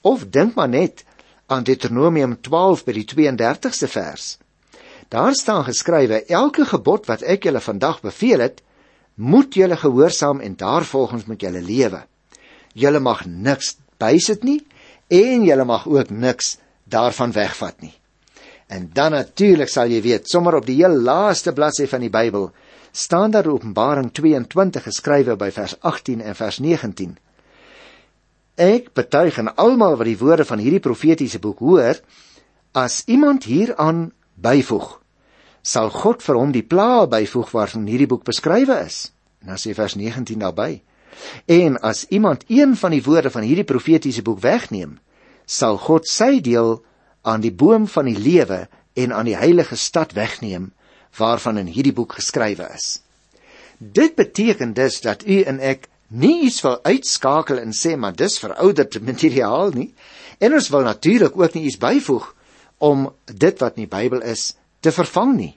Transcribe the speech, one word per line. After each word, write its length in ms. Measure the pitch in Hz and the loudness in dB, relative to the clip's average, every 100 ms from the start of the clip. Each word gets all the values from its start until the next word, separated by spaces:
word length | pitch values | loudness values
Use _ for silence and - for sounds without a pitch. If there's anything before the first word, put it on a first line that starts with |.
Of 280 | 190 254 104 | 2 0 0
dink 260 | 131 208 233 | 0 2 0
maar 140 | 143 | 0
net 340 | 123 180 - _ _ _ _ _ | 0 0 -4 _ _ _ _ _
aan 180 | 131 | -4
Deuteronomium 760 | 123 131 120 117 160 165 131 117 | 0 -2 0 0 2 2 -2 -4
twaalf 420 | 127 160 190 170 - | -2 2 2 0 -2
by 80 | |
die 120 | 110 104 | -8 -4
tweeëndertigste 800 | 139 147 123 113 147 262 - 135 | 0 0 2 -2 -2 -6 -6 -6
vers. 500 | 110 82 73 - - _ _ _ - - - _ | -6 -8 -12 -16 -18 _ _ _ -20 -20 -20 _
Daar 260 | 113 196 277 | -2 0 0
staan 280 | - 202 | -2 -2
geskrywe, 640 | 127 117 - 165 127 110 - | -2 -4 0 2 2 0 0
"Elke 400 | 180 285 - 285 | 0 0 0 0
gebod 400 | - - 208 - | 0 0 0 -2
wat 160 | 113 | -6
ek 220 | - 196 | -2 -2
julle 180 | 175 127 | 0 -2
vandag 400 | - 101 143 151 | -4 -4 -2 -4
beveel 380 | 104 - 240 180 | -10 -2 2 2
het, 220 | 120 - _ _ _ _ _ | 0 -4 _ _ _ _ _
moet 400 | - 117 220 269 | -8 4 4 4
julle 240 | 196 185 165 | 2 2 2
gehoorsaam 600 | 156 123 160 - 143 139 | 2 4 4 4 -2 -2
en 160 | 107 92 | -6 -8
daarvolgens 720 | 95 147 - 135 120 120 107 | -2 -2 0 -2 -2 -4 -10
moet 160 | 107 | -10
julle 200 | 98 90 | -8 -8
lewe. 440 | 87 120 117 92 - _ _ _ _ _ _ | -4 0 0 -2 -16 _ _ _ _ _ _
Julle 260 | 107 139 147 | -2 2 2
mag 260 | 127 110 90 | 0 -2 -6
niks 520 | 87 117 135 - - _ _ | -6 -4 -4 -6 -12 _ _
bysit 460 | 110 156 - 208 | 2 2 2 -2
nie 220 | 247 294 _ _ - _ _ | -2 -2 _ _ -20 _ _
en 360 | 180 233 254 | 4 4 4
julle 220 | 190 135 123 | 4 4 2
mag 220 | 113 - | -2 2
ook 220 | 139 123 | 0 0
niks 480 | 104 123 120 - - _ _ | -2 -2 -2 -8 -10 _ _
daarvan 480 | _ 113 120 - 120 | _ 0 0 0 -2
wegvat 500 | 107 98 - 92 - | -2 -4 -6 -12 -12
nie." 120 | 78 _ _ _ _ _ - - _ | -20 _ _ _ _ _ -20 -20 _
En 220 | 95 87 | -14 -6
dan 180 | 87 156 | 0 0
natuurlik 580 | 147 - - 202 170 139 | 0 -6 2 6 6 4
sal 180 | 139 120 | 0 2
jy 140 | 117 | 2
weet, 280 | 110 110 - | 0 0 0
sommer 260 | 175 175 156 | 0 2 0
op 100 | 120 | 0
die 100 | 131 | 2
heel 220 | 180 147 | 4 4
laaste 560 | 120 156 208 180 139 | 2 2 2 0 -4
bladsy 320 | 127 151 147 135 | -2 -2 0 -4
van 120 | 127 | -4
die 100 | 117 | -2
Bybel, 420 | 107 117 101 92 _ _ _ _ | 0 0 -2 -6 _ _ _ _
staan 400 | - - 170 214 | -12 -2 0 2
daar 160 | 214 160 | 2 2
Openbaring 640 | 135 110 98 123 147 120 | -2 -4 -2 0 0 -4
tweeëntwintig 720 | - 156 147 113 180 190 139 | 0 2 2 0 0 0 -2
geskrywe 520 | 110 - - 143 123 107 | -10 -8 0 2 2 -2
by 160 | 101 | -4
vers 240 | 107 95 - | -6 -10 -6
agtien 400 | 170 - - 117 | -6 -6 -8 -8
en 140 | 107 95 | -8 -8
vers 240 | 107 - | -8 -4
negentien. 580 | 147 165 110 - 92 - _ _ _ _ _ - - _ _ _ _ _ _ - | -2 -2 -4 -10 -12 -14 _ _ _ _ _ -20 -20 _ _ _ _ _ _ 2
"Ek 380 | 175 240 247 | 4 4 0
betuig 440 | - - 147 170 - | -6 0 2 2 0
aan 180 | 110 - | -6 2
almal 420 | 214 254 202 131 | 2 4 2 2
wat 100 | 113 | -2
die 100 | 101 | 0
woorde 280 | 131 165 147 | 2 4 2
van 140 | 110 | 0
hierdie 160 | 110 190 | 0 2
profetiese 600 | 143 117 151 160 127 104 | 0 0 2 2 -2 -4
boek 200 | 104 101 | -8 -2
hoor, 400 | 127 180 120 160 _ _ _ _ _ _ _ | 4 4 4 0 _ _ _ _ _ _ _
as 320 | 135 123 - - | -4 -4 -6 0
iemand 380 | 247 294 269 | 2 4 0
hieraan 680 | 107 139 233 - 156 165 165 _ _ - | 0 -2 -2 0 -2 -2 -6 _ _ -4
byvoeg, 680 | 117 139 - 110 - - _ _ _ _ _ _ | 2 2 2 -4 -6 -20 _ _ _ _ _ _
sal 280 | - 123 110 | -6 -2 -2
God 340 | - 208 233 | 0 -2 -2
vir 140 | - 123 | 0 0
hom 120 | 139 | 2
die 120 | 123 | -2
pla 440 | - 175 220 247 170 | 0 0 2 2 2
byvoeg 420 | 113 104 123 113 | 0 -2 -4 -4
waarvan 360 | 117 101 113 104 | -4 -4 -6 -6
hierdie 180 | 120 139 | 0 0
boek 160 | 120 | 0
beskrywe 560 | - - 156 202 269 220 - | -4 -6 0 0 2 0 -4
is." 260 | - - _ _ _ | -12 -16 _ _ _
En 120 | 92 | -16
dan 60 | 95 | -12
sê 140 | 110 101 | -10 -4
vers 200 | 104 101 | -6 -4
negentien 440 | 107 117 117 110 | -8 -8 -10 -6
daarby, 420 | 95 82 127 156 _ _ _ - - - - | -6 -4 -6 -8 _ _ _ -20 -20 -14 2
"En 340 | 170 170 127 | 4 4 0
as 240 | 110 110 - | -2 -4 -2
iemand 340 | 196 214 143 _ | 2 2 0 _
een 280 | 233 285 226 | 4 4 2
van 160 | 185 | 0
die 120 | 151 | 0
woorde 260 | 120 160 135 | 2 2 2
van 120 | 120 | -4
hierdie 220 | 107 170 | 0 0
profetiese 580 | 208 127 151 160 143 117 | 0 -2 2 2 2 -6
boek 180 | 107 101 | -6 -2
wegneem, 600 | 120 160 - 104 78 - _ _ _ _ - | 0 0 -4 -10 -10 -16 _ _ _ _ -12
sal 320 | - 120 101 | -2 -2 0
God 300 | - 160 160 | 2 0 2
sy 340 | - 233 269 | 0 2 2
deel 420 | 131 117 117 113 _ _ _ _ | 2 2 2 -2 _ _ _ _
aan 200 | 113 110 | -4 -2
die 120 | 113 | -2
boom 340 | 90 196 226 214 | 2 4 4 2
van 180 | - 135 | 0 -2
die 120 | 107 | 0
lewe 500 | 117 175 104 92 95 _ _ | 2 2 2 -4 -8 _ _
en 200 | - 127 | -4 -4
aan 120 | 110 117 | -2 -4
die 120 | 95 | 0
heilige 380 | 131 175 147 117 | 4 4 2 -6
stad 380 | - 170 156 | -4 -4 -4
wegneem, 580 | 101 113 - 110 90 92 _ _ _ _ - | -6 -8 -8 -10 -10 -12 _ _ _ _ -4
waarvan 400 | 110 117 123 107 | -2 -2 -2 -6
in 100 | 90 | -6
hierdie 260 | 90 139 | -2 -2
boek 200 | 131 113 | -2 -8
geskrywe 560 | - - 143 110 98 87 | -8 -8 -4 -4 -4 -12
is." 280 | - - - _ _ _ _ _ - - _ | -12 -12 -12 _ _ _ _ _ -20 -20 _
Dit 380 | 202 202 311 294 | -2 2 2 2
beteken 580 | - - 226 202 120 | -2 0 0 0 -4
dus 280 | 110 131 - | 0 -2 -2
dat 260 | 117 104 - | -6 -6 0
u 140 | 196 | 2
en 180 | 143 135 | 2 -2
ek 300 | 135 135 - _ _ | -4 -6 -10 _ _
nie 380 | 110 185 339 269 | 0 2 4 0
iets 160 | - | 0
wil 180 | 139 123 | -2 -2
uitskakel 760 | 156 262 - - 131 151 156 131 | 0 -2 -2 -2 0 0 0 -6
en 140 | 113 | -6
sê, 240 | 104 165 156 | -4 -4 -2
"Maar 180 | 104 92 | -6 -2
dis 240 | 180 - | -4 -4
verouderd 600 | 107 - 180 - - 110 | -10 2 2 4 -2 -4
materiaal," 720 | 113 127 160 123 104 131 196 | -8 0 0 2 0 0 -2
nie. 220 | 127 - _ - - - _ | -2 -8 _ -20 -20 -20 _
En 160 | 220 | 2
ons 160 | 302 190 | 2 2
wil 120 | 139 | 2
natuurlik 560 | 123 104 160 226 165 185 | 2 0 2 4 2 2
ook 160 | 165 | 0
nie 100 | 165 | 0
iets 140 | 151 - | -6 -4
byvoeg 580 | 120 269 208 120 - _ _ _ _ _ | 0 0 0 -4 -4 _ _ _ _ _
om 360 | 147 139 135 _ - | 2 2 -2 _ -20
dit 340 | 104 160 190 | 0 0 2
wat 180 | 120 - | -4 -4
in 80 | 107 | -8
die 120 | 98 | -4
Bybel 240 | 120 123 | -2 -4
is 320 | 117 110 - - _ _ | -6 -8 -8 -12 _ _
te 120 | 160 | -2
vervang 440 | 170 160 175 247 226 | 0 -2 0 0 0
nie. 180 | 85 | -4